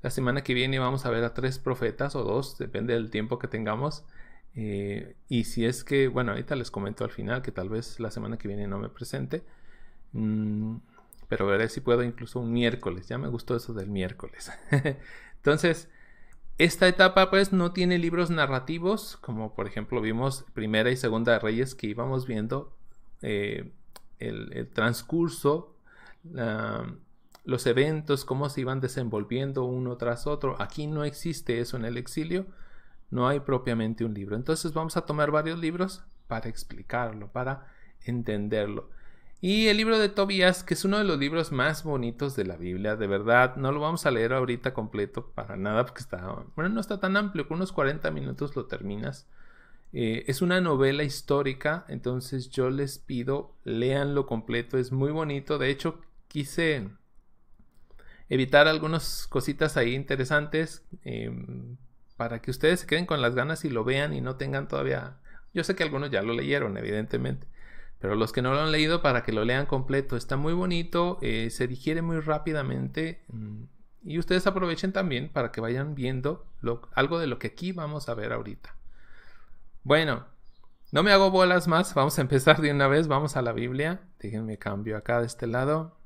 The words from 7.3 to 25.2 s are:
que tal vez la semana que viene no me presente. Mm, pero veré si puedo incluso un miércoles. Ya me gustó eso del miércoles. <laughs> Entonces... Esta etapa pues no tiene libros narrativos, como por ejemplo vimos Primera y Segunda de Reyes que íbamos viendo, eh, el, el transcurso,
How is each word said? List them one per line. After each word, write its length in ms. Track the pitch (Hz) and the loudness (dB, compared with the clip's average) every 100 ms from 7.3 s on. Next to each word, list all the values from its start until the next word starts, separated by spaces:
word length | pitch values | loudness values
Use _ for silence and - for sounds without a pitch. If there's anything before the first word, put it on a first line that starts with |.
| 123 | -4
que 100 | 131 | -4
tal 160 | - 92 | -6 -4
vez 320 | 110 120 - | -6 -6 -8
la 100 | 113 | -6
semana 260 | 113 107 113 | -6 -6 -6
que 100 | 104 | -6
viene 180 | 101 101 | -4 -4
no 120 | 98 | -4
me 100 | 110 | -6
presente. 560 | - 123 135 131 156 - - - - - - - | -10 -10 -6 -6 -6 -8 -18 -18 -16 -16 -16 -10
Mm, 640 | 117 110 107 107 104 110 113 - - - - - | -4 0 0 0 -2 -4 -6 -12 -20 -20 -20 -6
pero 180 | 101 98 | 0 2
veré 220 | 98 110 | 4 2
si 120 | - | -2
puedo 220 | 127 120 | 2 2
incluso 380 | 123 117 117 127 | 2 -4 -6 -4
un 120 | 120 | 0
miércoles. 560 | 117 120 110 - 87 - | 2 2 0 -4 -6 -6
Ya 100 | 123 | -6
me 100 | 147 | -4
gustó 280 | 120 - 120 | -6 -2 -2
eso 160 | - | -2
del 140 | 110 95 | -6 -4
miércoles. 600 | 101 92 - - - - - - | -2 -2 -4 -14 -14 -14 -14 2
<laughs> 680 | 143 143 135 - - - - | 2 2 -4 -10 -18 -16 0
Entonces... 520 | 147 151 175 160 - - - - - - - - | 4 6 4 2 -4 -20 -20 -20 -18 -14 -10 4
Esta 300 | 165 - 185 | 4 8 6
etapa 420 | 180 185 185 190 | 8 8 8 6
pues 220 | 196 196 | 6 6
no 200 | 190 175 | 4 2
tiene 260 | 180 180 175 | 2 4 4
libros 320 | 165 170 170 | 2 2 2
narrativos, 880 | 165 139 131 131 165 175 214 - - | 2 2 0 -2 -2 0 0 -4 -12
como 360 | - 110 110 | -8 -6 -6
por 120 | - 101 | -4 -4
ejemplo 340 | 107 104 123 | -4 -4 -2
vimos 440 | 110 113 135 135 - | 0 0 0 -2 -8
Primera 380 | - 110 110 113 | -6 2 4 4
y 60 | 131 | 4
Segunda 360 | 123 110 117 | 2 2 4
de 60 | 110 | 4
Reyes 360 | 107 110 131 | 4 0 -2
que 120 | - 107 | -4 -6
íbamos 400 | 107 127 131 127 | -4 -2 -2 -2
viendo, 500 | 110 110 135 143 - - - - - | -4 -2 -4 -6 -14 -14 -14 -16 -10
eh, 500 | 123 104 101 - - - - - - - | -4 -2 -2 -4 -8 -16 -18 -18 -18 -10
el, 340 | - 53 - | -8 -6 -8
el 160 | 120 120 | -8 -6
transcurso, 1080 | - 110 117 - 165 | 0 2 0 -2 0